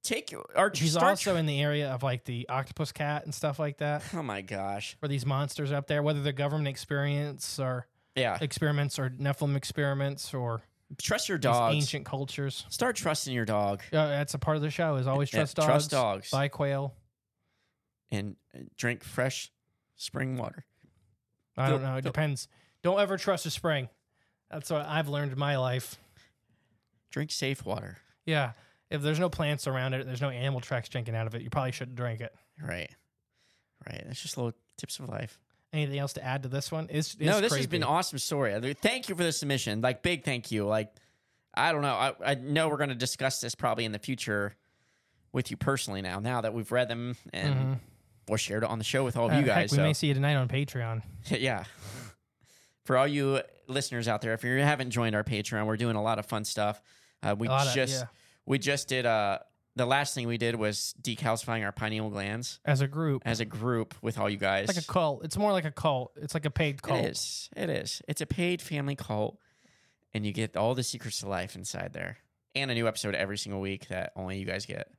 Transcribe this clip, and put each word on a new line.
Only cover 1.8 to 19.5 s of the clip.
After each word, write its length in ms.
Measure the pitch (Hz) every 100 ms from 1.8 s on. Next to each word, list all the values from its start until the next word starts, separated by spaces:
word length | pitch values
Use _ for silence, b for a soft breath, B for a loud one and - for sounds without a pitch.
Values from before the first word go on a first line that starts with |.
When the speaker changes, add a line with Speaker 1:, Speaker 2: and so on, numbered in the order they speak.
| 143
Speaker 2:
of, 120 | 123
like, 200 | 135 123 -
the 220 | 120 123
octopus 420 | 127 131 - 151
cat 340 | - 147 147 156
and 80 |
stuff 240 | - 151 139
like 220 | 151 135
that. 240 | 147 147 -
Speaker 1:
Oh 80 | 165
my 200 | 139 101
gosh. 540 | 95 101 98 101 - -
Speaker 2:
Or 60 | 147
these 180 | 139 123
monsters 460 | 135 143 - 139
up 160 | 143 139
there, 160 | 147
whether 180 | 147 147
they're 120 | 143
government 340 | 135 143 156 143
experience 920 | 131 - 143 143 143 147 139 - -
or 300 | 131 127 - _ _ -
Speaker 1:
Yeah. 220 | 120 90
Speaker 2:
experiments 600 | 156 - 151 147 143 -
or 100 | 131
Nephilim 460 | 127 139 139 147 139
experiments 800 | - - 143 139 139 139 - 131
or 260 | 120 113 - _ _ -
Speaker 1:
Trust 260 | - 214 -
your 120 | 175
Speaker 2:
these 60 | 135
Speaker 1:
dogs. 300 | 120 117 151
Speaker 2:
ancient 300 | 143 143 -
cultures. 600 | 139 139 - 139 - -
Speaker 1:
Start 260 | - 240 233
trusting 380 | 170 156 -
your 120 | 123 110
dog. 360 | 104 101 101 -
Speaker 2:
Uh, 180 | 156 151
that's 260 | 143 147 139
a 20 |
part 200 | 156 156
of 40 |
the 80 | 151
show 280 | 143 165 139
is 100 | 127
always 260 | 139 143
Speaker 1:
Yeah, 60 | 156
Speaker 2:
trust 160 | 151 -
Speaker 1:
trust 340 | 151 147 151
Speaker 2:
dogs, 0 |
Speaker 1:
dogs. 400 | 139 117 98 -
Speaker 2:
buy 200 | 135 143
quail. 440 | - 143 139 139 - _ _ _ _ _ _ _ _ _ _ _
Speaker 1:
And, 240 | 104 101 - _ 65
uh, 40 | 65 -
drink 260 | 120 120
fresh 480 | - - 127 - -